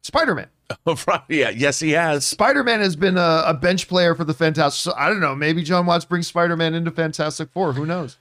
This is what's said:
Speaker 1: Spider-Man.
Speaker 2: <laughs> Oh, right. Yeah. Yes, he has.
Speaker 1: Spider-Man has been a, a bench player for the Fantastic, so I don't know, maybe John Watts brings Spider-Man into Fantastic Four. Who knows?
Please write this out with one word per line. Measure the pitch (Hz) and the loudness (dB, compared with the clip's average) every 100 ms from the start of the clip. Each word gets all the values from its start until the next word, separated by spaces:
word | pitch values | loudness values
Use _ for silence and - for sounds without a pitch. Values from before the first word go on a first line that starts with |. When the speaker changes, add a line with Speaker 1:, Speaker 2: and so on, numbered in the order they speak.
Speaker 1:
Spider-Man. | - 285 311 156 - | -2 0 0 -2 -6
Speaker 2:
<laughs> | _ _ - - | _ _ -6 -4
Oh, | 160 - | -2 -2
right. | 175 - | -2 -2
Yeah. | 160 120 | 0 0
Yes, | 107 139 139 | 0 -2 0
he | 160 | 0
has. | 151 165 147 139 | 0 2 0 -2
Speaker 1:
Spider-Man | - 214 285 247 226 | 0 2 2 0 0
has | 202 151 | 0 0
been | 190 185 | 0 2
a, | 170 160 160 | 2 2 2
a | |
bench | 156 170 185 - | 0 0 0 0
player | 180 175 165 | 2 2 2
for | |
the | 156 | -2
Fantastic, | 156 165 156 147 - | 0 0 2 0 0
so | 175 127 | -2 0
I | 147 | 2
don't | 208 | 2
know, | 156 135 | 0 0
maybe | 151 165 | 0 0
John | 151 180 175 | 0 0 2
Watts | 170 - | 0 0
brings | 175 170 | -4 -2
Spider-Man | 175 170 170 165 | 0 0 2 0
into | 165 165 | -2 -4
Fantastic | 165 160 156 156 147 156 | -2 -4 -2 -4 -4 -10
Four. | - 180 | -4 -2
Who | 131 151 | -2 -4
knows? | 180 143 - | -6 -8 -14